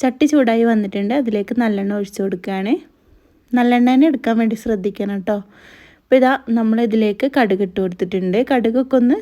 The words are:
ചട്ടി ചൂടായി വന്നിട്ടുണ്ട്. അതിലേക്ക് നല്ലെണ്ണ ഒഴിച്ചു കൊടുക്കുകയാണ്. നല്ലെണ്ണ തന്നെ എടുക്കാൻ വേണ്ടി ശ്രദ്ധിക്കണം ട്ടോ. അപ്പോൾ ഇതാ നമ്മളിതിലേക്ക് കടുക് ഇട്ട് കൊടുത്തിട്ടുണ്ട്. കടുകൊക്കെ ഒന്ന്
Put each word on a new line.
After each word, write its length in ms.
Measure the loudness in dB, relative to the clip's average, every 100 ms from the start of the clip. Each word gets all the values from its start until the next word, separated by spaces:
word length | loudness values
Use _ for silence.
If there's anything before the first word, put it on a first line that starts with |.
ചട്ടി 260 | -4 0 2
ചൂടായി 380 | 4 2 2
വന്നിട്ടുണ്ട്. 500 | 2 2 0 -4 -2
അതിലേക്ക് 420 | -2 -2 -4 -4 -2
നല്ലെണ്ണ 380 | 0 -2 -2
ഒഴിച്ചു 280 | -4 -6 -6
കൊടുക്കുകയാണ്. 520 | -6 -4 -6 -6 -2 -4 -4 _ _ _ _ _ _
നല്ലെണ്ണ 360 | 0 2 4 4
തന്നെ 200 | 4 4
എടുക്കാൻ 280 | 2 0 0
വേണ്ടി 200 | 0 -2
ശ്രദ്ധിക്കണം 640 | -4 -2 -4 -4 -6 -4
ട്ടോ. 180 | -4 -4 -6 -20 -20 -20 -20 _
അപ്പോൾ 220 | _ 2
ഇതാ 100 | 4 0 -2
നമ്മളിതിലേക്ക് 760 | 0 0 0 0 0 0 -2 -2
കടുക് 340 | 0 0 0
ഇട്ട് 140 | -2 -4
കൊടുത്തിട്ടുണ്ട്. 600 | -4 -4 -6 -4 -2 -2
കടുകൊക്കെ 520 | 0 0 0 -2 0 0
ഒന്ന് 200 | 2 0